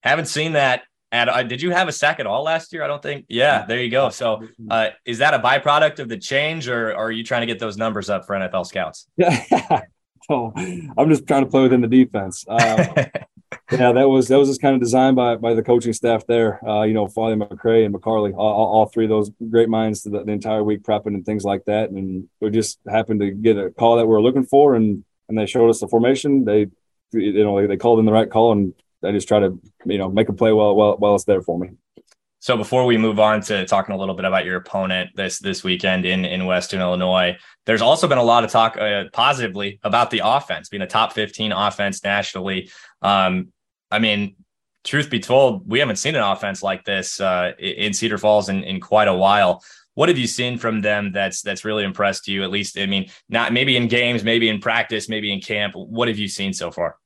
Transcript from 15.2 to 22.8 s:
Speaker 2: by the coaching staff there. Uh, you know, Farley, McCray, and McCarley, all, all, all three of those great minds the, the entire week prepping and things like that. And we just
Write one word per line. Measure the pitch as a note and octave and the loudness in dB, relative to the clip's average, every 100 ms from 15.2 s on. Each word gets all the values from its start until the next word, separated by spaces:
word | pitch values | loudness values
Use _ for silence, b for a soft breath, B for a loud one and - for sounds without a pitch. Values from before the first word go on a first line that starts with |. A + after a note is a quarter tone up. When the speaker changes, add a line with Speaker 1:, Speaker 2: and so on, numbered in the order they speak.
| A#2+ A2+ | 2 0
Speaker 2:
by | A#2 | 0
the | A2+ | 0
coaching | A2 A#2+ A#2 | 2 2 2
staff | A2 A#2 A2+ - | -2 0 0 0
there. | A#2 A2+ G#2 A2+ | 2 2 -2 -4
Uh, | G#2 | 0
you | G#2+ | 2
know, | A2 G2+ | 0 -2
Farley, | A2 A2+ | -2 -2
McCray, | G#2+ G#2 G2+ A#2 A2+ A2 | -2 -4 -4 2 4 2
and | |
McCarley, | G2 A2+ A2 G#2 | 0 -2 0 -2
all, | F2+ G#2+ | 0 0
all, | G#2 A2 | 2 2
all | A2 G#2+ | 4 2
three | - A2 | 2 2
of | |
those | G#2+ G#2 - A2+ | 2 0 -6 0
great | A#2 A#2 | 2 4
minds | A2+ A2 G#2+ | 2 0 -4
the, | G#2 | -6
the | G#2 G2 | -8 -6
entire | G#2 A2 A2 | -6 -2 -2
week | G#2+ G#2 | 0 -2
prepping | G#2 G#2+ G#2+ | -2 -4 -2
and | G2+ | -6
things | F2+ G#2+ | -4 -4
like | G2+ G2 | -2 -4
that. | G2 G#2 A2 | -2 -2 -2
And | G2 F#2+ F#2 - _ | -6 -8 -8 -10 _
we | G#2+ | -2
just | G#2+ G#2+ - | -2 -2 -8